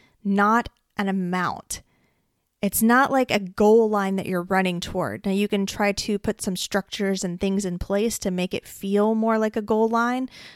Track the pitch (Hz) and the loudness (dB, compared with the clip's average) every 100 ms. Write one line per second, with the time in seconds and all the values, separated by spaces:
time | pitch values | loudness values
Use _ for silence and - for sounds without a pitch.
0 | _ _ 202 196 208 226 233 - _ - | _ _ -2 2 4 2 0 -10 _ -4
1 | 196 190 180 180 175 - - - - _ | -2 -2 -2 -2 -4 -6 -10 -16 -16 _
2 | _ _ _ _ _ _ 202 - 220 247 | _ _ _ _ _ _ -4 2 4 4
3 | 277 269 254 202 185 185 208 220 226 208 | 4 2 2 0 -2 2 6 6 6 2
4 | 196 196 - 180 175 190 185 175 - 185 | 0 -2 -2 -4 0 2 2 0 -4 -4
5 | 147 101 - 190 208 208 196 - 208 202 | -4 -4 -2 0 0 0 -2 0 0 0
6 | - 202 - 202 - 185 - 202 - - | -2 -2 -2 -4 -4 -6 -2 -4 -4 -4
7 | 196 190 185 175 196 196 196 175 - 202 | -2 -2 -4 -4 -2 0 -2 -4 -2 0
8 | 226 220 202 180 185 - - - 196 202 | 0 -2 -4 -2 -2 -4 -10 -10 -2 2
9 | 214 220 220 220 220 220 208 214 226 226 | 2 2 0 0 0 -2 -2 0 2 2
10 | 233 247 262 - - | 0 -2 -6 -10 -20